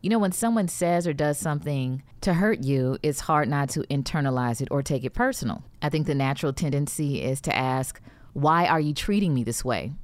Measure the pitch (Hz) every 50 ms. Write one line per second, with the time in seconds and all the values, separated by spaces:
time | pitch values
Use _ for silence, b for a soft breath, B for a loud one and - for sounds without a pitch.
0 | - 185 220 233 208 190 180 - - 233 233 226 196 170 - - 180 170 175 175
1 | 175 175 151 143 151 147 147 - - 160 147 147 147 147 143 135 131 127 127 131
2 | - - - - - 196 180 165 196 214 220 - 135 135 139 131 127 127 131 -
3 | - 151 143 - - - 160 151 151 110 143 143 143 139 - 160 - - 143 139
4 | 135 - - 160 143 135 131 127 123 120 117 - 135 - - 139 139 - 147 131
5 | 120 131 - - 247 262 262 - - 117 85 - - - - - - 147 147 156
6 | 151 156 143 139 135 135 139 - - 147 135 - - 151 135 143 147 147 - -
7 | 156 143 139 135 - 127 131 135 - - 117 - 131 131 127 131 131 - - -
8 | B B B B B B B 139 139 151 160 170 175 - - 160 151 151 151 -
9 | - - 202 208 208 175 147 127 120 110 117 - - 127 120 90 67 110 143 -